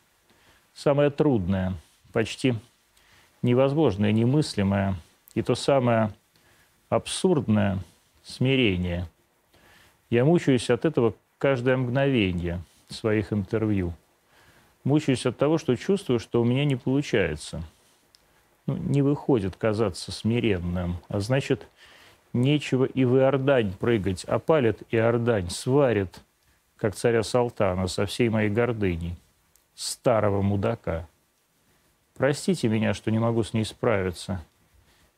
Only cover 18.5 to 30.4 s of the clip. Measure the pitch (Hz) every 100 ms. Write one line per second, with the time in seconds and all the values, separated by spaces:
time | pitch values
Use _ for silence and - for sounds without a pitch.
18.5 | _ - 139 - 139 139 143 - 127 92
19.5 | - 113 107 107 - - - 110 120 117
20.5 | 92 87 90 87 87 - 104 101 135 -
21.5 | 135 - _ - - - _ _ 120 127
22.5 | 147 - 127 131 131 127 131 131 135 131
23.5 | 135 104 95 120 117 90 92 - 117 -
24.5 | 160 113 - - 113 113 120 117 110 85
25.5 | - - 139 135 101 95 - - _ _
26.5 | _ _ _ 110 - 123 117 104 123 120
27.5 | - 98 92 92 - 101 - 117 110 107
28.5 | 101 120 113 98 85 85 87 _ _ _
29.5 | _ _ - - - 139 110 104 98